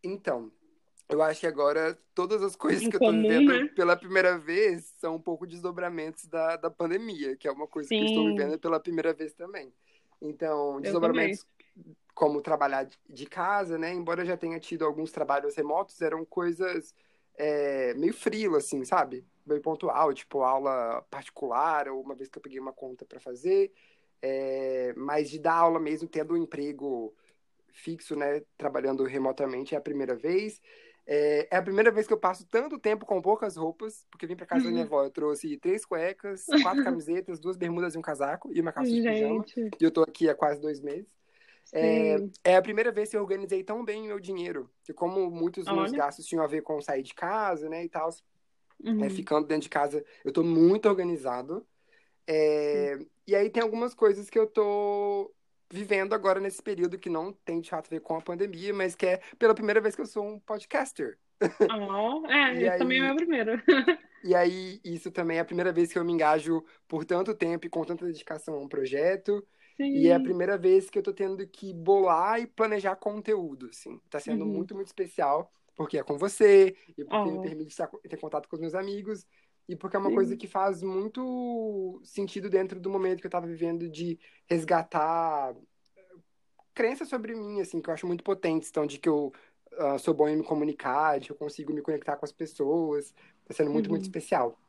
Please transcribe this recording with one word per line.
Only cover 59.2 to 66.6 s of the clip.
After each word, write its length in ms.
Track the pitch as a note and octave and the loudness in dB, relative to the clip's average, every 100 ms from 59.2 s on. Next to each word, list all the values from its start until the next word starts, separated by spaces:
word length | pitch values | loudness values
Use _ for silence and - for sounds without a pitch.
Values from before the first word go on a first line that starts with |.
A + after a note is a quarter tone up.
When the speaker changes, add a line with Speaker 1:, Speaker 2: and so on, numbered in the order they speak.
| - - | -4 2
Speaker 1:
pela 160 | A#3 | 4
primeira 260 | G#3+ G#3+ G#3+ | 4 4 4
vez 140 | G#3+ - | 2 -2
que 60 | |
eu 40 | D3+ | -6
sou 180 | G#3+ | -6
um 140 | G#3 G#3+ | -6 -10
podcaster. 800 | - G#3+ - - B3+ - B2+ - _ _ F3 - G#3+ | -8 -8 -2 -2 -2 -6 -8 -8 _ _ -2 2 2
Speaker 2:
Ah, 540 | A3 G3+ G3 A3 D4 D#4 C#4+ C4+ | 2 -4 -2 -2 -2 2 4 4
é, 20 | B3 | 4
Speaker 1:
E 40 | A#3 | 2
Speaker 2:
esse 100 | F3+ | 2
também 200 | B3 C4 | 2 2
é 20 | |
Speaker 1:
aí 40 | C4+ | 2
Speaker 2:
o 40 | |
meu 20 | C#4+ | 0
primeiro. 460 | E4+ C#4 A3 A3+ - | 0 0 0 2 4
<laughs> 480 | C#4 C4 E4+ - - F3+ | 6 4 0 -4 -12 2
Speaker 1:
E 80 | |
aí, 460 | F3+ F3 F#3 F#3 G3+ | 4 4 0 -10 -12
isso 280 | F3 E3+ F3 | -8 -8 -6
também 260 | F3+ E3 E3 | -4 -2 -2
é 40 | |
a 40 | |
primeira 260 | E3 F3 F3+ | -2 0 0
vez 220 | E3+ E3+ | 2 2
que 60 | F3+ | 2
eu 60 | |
me 60 | E3+ | 0
engajo 540 | E3+ D3+ D#3 D#3 E3 | 2 4 4 2 -2